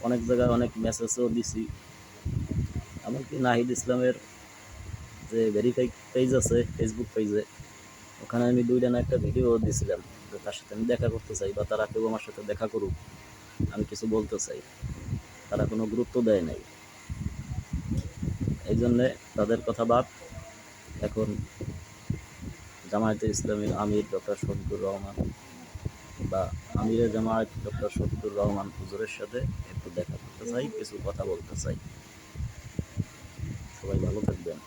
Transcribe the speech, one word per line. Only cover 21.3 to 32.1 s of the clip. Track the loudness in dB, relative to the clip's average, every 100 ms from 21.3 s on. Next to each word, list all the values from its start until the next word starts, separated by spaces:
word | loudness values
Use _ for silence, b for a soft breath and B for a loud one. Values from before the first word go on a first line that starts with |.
| -2 -6 -8 -10 -10 -14 -18 -6 -6 -6 -14 -14 -12 -16 -18 -4
জামায়াতে | 0 2 2 0 0
ইসলামীর | 0 0 0 0
আমির | 2 2 2
ডক্টর | -4 -2 -4
শফিকুর | -2 -4 -4 -2 -2
রহমান | -4 -6 -2 -2 -4 -16 -18 -16 -10 -10 -10 -18 -8 -2
বা | 0 0 -4 -4 0
আমিরে | 2 4 4 4
জামায়াত | 2 2 0 -4 -6
ডক্টর | -4 -2 0
শফিকুর | 0 0 -2 2
রহমান | 2 2 -4 -8
হুজুরের | -10 -6 -6 -6
সাথে | -6 -2 -2 -4 -6
একটু | -8 -6 -6
দেখা | -4 -6
করতে | -10 -12 -4
চাই, | -2 -2 -4
কিছু | -8 -6 -6
কথা | -4 -2
বলতে | -4 -6 -6
চাই। | -4 -4 -6 -16 -18